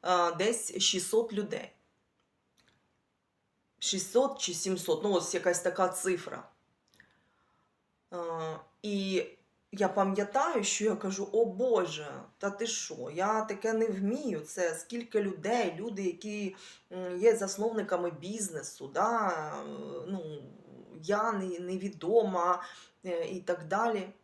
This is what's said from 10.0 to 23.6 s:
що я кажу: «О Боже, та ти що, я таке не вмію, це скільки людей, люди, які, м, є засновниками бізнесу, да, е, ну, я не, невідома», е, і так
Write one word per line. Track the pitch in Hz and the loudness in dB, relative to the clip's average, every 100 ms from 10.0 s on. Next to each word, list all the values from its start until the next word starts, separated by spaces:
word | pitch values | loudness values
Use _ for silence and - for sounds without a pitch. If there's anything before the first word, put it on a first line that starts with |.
| 196 196 202 262 320 285 | 2 2 0 2 2 2
що | 202 - | 0 2
я | 208 185 | 0 0
кажу: | 196 196 202 | -2 -4 0
«О | 220 | 2
Боже, | 214 185 254 220 175 151 147 135 - _ | 2 2 2 4 2 -4 -8 -12 -14 _
та | 202 | -6
ти | 202 226 | -2 -4
що, | - - 139 123 | -4 -6 -8 -8
я | 156 196 220 | -2 2 2
таке | 208 202 220 | 0 -2 0
не | 220 226 | 2 2
вмію, | 190 196 262 277 165 | 2 0 0 -2 -4
це | 151 - 175 | -6 -2 -2
скільки | 160 - 240 233 214 | -2 -6 -8 -2 0
людей, | 202 170 180 240 196 165 | 0 -2 0 2 2 -2
люди, | 220 196 | -6 -2
які, | 190 170 214 208 196 185 - - _ | -2 -2 -6 -4 -4 -6 -18 -20 _
м, | 180 180 180 | -8 -6 4
є | 220 214 | 6 6
засновниками | 196 196 220 220 190 180 175 | 0 0 0 0 0 0 0
бізнесу, | 147 175 220 196 160 - - 135 | -4 -8 -6 -4 -6 -8 -12 -6
да, | 143 208 233 202 | 2 4 4 2
е, | 165 156 147 147 143 143 143 165 | 0 -4 -6 -8 -8 -8 -8 -6
ну, | 190 156 147 139 - - 131 - - | -6 -6 -10 -12 -20 -20 -20 -18 -14
я | 160 208 226 | -2 0 2
не, | 208 185 175 | 0 -2 -4
невідома», | 180 185 196 - 165 226 202 185 175 175 - - - _ | -4 -4 -4 -4 4 4 4 2 4 2 0 -16 -20 _
е, | 190 170 160 | -4 -2 -2
і | 185 | -4
так | - 170 | -2 -2